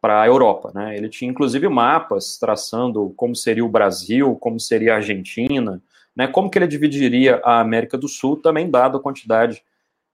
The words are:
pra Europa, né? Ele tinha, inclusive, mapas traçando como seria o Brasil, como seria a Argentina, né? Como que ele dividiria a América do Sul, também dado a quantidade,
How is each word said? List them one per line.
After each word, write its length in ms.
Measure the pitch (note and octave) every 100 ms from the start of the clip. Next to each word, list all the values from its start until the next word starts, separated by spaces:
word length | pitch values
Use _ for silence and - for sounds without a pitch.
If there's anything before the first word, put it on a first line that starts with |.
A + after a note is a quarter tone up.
pra 260 | A2 G#2+ A2
Europa, 460 | C3 B2 G2 -
né? 220 | G2+ G#2+ G#2
Ele 120 | G#2+
tinha, 220 | - B2
inclusive, 380 | B2+ C#3 B2+ F3+
mapas 680 | C3 A#2+ D#3 D#3 G2+ - -
traçando 720 | A2+ G#2+ - A2+ B2 G#2+ G2+ F#2+
como 200 | A#2+ A#2
seria 280 | - A2+
o 40 | A#2
Brasil, 680 | G#2+ G2+ F#2+ F2+ A#2+ C#3 A#2
como 220 | A#2+ A2+
seria 360 | - A2+ A2+
a 20 | A2
Argentina, 840 | G#2 G2 F#2 - B2 C#3 A2 F#2 _ _ _ -
né? 100 | C3
Como 240 | D#3 G3
que 80 | G3+
ele 80 | F3+
dividiria 760 | D3 D3+ C#3 C3 A#2+ C3 A#2+
a 160 | A#2+ A#2
América 380 | A2 A2+ A2+ B2
do 100 | C3+
Sul, 300 | - C3 D3+
também 300 | D#3+ D#3 E3+
dado 280 | B2+ B2+ C3+
a 40 |
quantidade, 640 | C#3 C3+ A2+ A2+ A#2 A2+ _ _ _ _ _